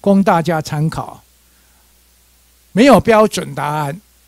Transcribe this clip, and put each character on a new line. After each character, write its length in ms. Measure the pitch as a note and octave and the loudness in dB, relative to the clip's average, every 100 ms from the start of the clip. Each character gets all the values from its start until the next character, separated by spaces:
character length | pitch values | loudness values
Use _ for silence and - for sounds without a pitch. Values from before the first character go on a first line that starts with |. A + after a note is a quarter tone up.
供 220 | - G3 | 2 2
大 180 | G3 F3 | 2 0
家 220 | D#3+ D#3+ | -2 -4
参 260 | D3+ D3+ D#3 | -6 -4 -4
考。 340 | C3+ - - _ _ _ _ _ _ _ _ _ _ _ _ _ _ _ | -6 -12 -18 _ _ _ _ _ _ _ _ _ _ _ _ _ _ _
没 140 | F#3 C#4 | 2 4
有 120 | G#3 | 4
标 300 | G3 A3 G#3+ | 4 2 2
准 260 | - D3 | -2 -10
答 120 | C#3 C#3+ | -8 -6
案， 340 | D3+ D3 E3 _ _ | -6 -6 -10 _ _